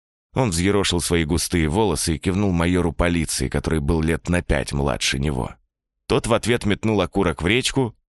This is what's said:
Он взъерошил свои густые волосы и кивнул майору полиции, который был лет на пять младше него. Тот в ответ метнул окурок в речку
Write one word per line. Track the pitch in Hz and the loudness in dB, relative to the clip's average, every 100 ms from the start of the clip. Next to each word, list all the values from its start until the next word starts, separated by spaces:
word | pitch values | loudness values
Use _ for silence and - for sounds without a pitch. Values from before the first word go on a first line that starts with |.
| _ _ _ | _ _ _
Он | - 123 | 0 0
взъерошил | 82 95 101 92 87 | 2 2 2 2 0
свои | - 87 76 | 0 0 2
густые | 82 - 87 78 | 0 0 0 2
волосы | 92 107 73 - 76 | 2 2 0 -2 -2
и | |
кивнул | 95 92 101 | -2 0 0
майору | 85 85 90 82 | 2 2 2 0
полиции, | - 87 85 73 - 65 | 0 0 0 -2 -4 -4
который | 71 - 80 | -2 -2 -2
был | 71 82 | 0 0
лет | 80 80 - | 0 -2 -2
на | 87 | -2
пять | - 73 64 | 0 -2 -2
младше | 69 69 55 - 67 | -2 -2 -2 -2 -2
него. | 76 64 53 - _ _ _ _ - | -2 -2 -6 -10 _ _ _ _ -2
Тот | 120 107 | -2 2
в | |
ответ | 113 110 120 104 | 0 2 0 0
метнул | 95 110 104 | -2 0 0
окурок | 87 98 87 - | 0 0 0 0
в | 85 | 0
речку | 120 - 135 117 - _ | 0 0 -2 -4 -6 _